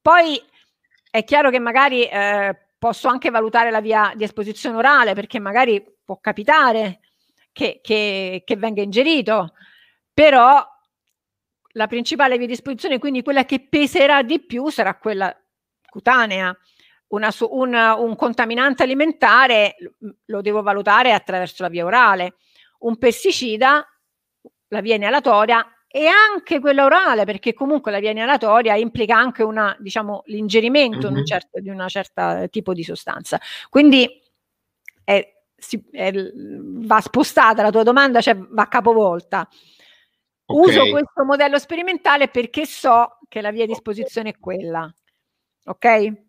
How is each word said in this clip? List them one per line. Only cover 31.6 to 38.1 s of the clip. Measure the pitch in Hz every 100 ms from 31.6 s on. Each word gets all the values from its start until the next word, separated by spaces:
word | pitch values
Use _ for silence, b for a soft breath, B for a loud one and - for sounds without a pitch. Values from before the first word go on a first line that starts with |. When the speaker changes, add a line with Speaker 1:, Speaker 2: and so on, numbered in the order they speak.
Speaker 1:
di | 196
una | 196 185
certa | 196 190 - 175 175 180
tipo | 220 190
di | 180
sostanza. | 165 170 - 160 - - B B B
Quindi | 269 294 262 240 - _ _ _ _ _ _ _ _
è, | - 202 - _ _ _
si, | - 226 _
è, | 285 190
va | 196 190 - - 202 - - 226 220
spostata | - 240 294 - 240 226
la | 214
tua | 214
domanda, | 226 247 277